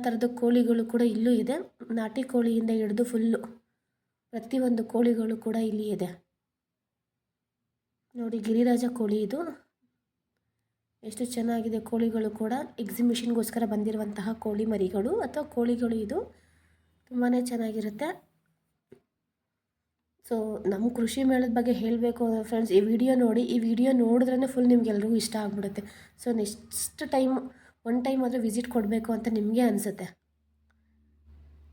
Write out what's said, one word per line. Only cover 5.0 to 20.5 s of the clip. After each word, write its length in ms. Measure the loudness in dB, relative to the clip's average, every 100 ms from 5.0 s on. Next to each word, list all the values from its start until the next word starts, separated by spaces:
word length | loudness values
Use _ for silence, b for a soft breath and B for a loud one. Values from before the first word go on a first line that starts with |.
| 2 2 0 -4
ಕೂಡ 200 | -4 -2
ಇಲ್ಲಿ 340 | -2 -2 -4
ಇದೆ. 340 | -4 -4 -8 _ _ _ _ _ _ _ _ _ _ _ _ _ _ _ _ _ _ _ -10
ನೋಡಿ, 220 | -6 -4
ಗಿರಿರಾಜ 460 | 0 2 4 4 0 -2
ಕೋಳಿ 260 | 0 0
ಇದು. 480 | 0 -4 -6 -10 _ _ _ _ _ _ _ _ _ _ _ _ _ _
ಎಷ್ಟು 220 | -14 -6
ಚೆನ್ನಾಗಿದೆ 560 | -6 -2 -2 -2 -2 -4
ಕೋಳಿಗಳು 500 | -2 0 0 0 -2
ಕೂಡ. 220 | -4 -4 -4 -6 -8
ಎಕ್ಸಿಬಿಷನ್‌ಗೋಸ್ಕರ 840 | -8 0 2 2 0 0 -2 -2 -2
ಬಂದಿರುವಂತಹ 680 | 0 -2 -2 -4 -6 -6
ಕೋಳಿ 340 | -6 -4 -2 0
ಮರಿಗಳು 540 | 0 0 0 0 0
ಅಥವಾ 220 | -2 -4
ಕೋಳಿಗಳು 520 | -6 -2 0 0 0
ಇದು. 460 | -2 -2 -4 -6 b b b b b b b -8
ತುಂಬಾನೇ 340 | 0 2 2 0
ಚೆನ್ನಾಗಿರುತ್ತೆ. 840 | -4 -4 -4 -6 -4 -6 -6 _ _ _ _ _ _ _ -20 _ _ _ _ _ _ _ _ _ _ _ _ -6
So, 400 | -4 -4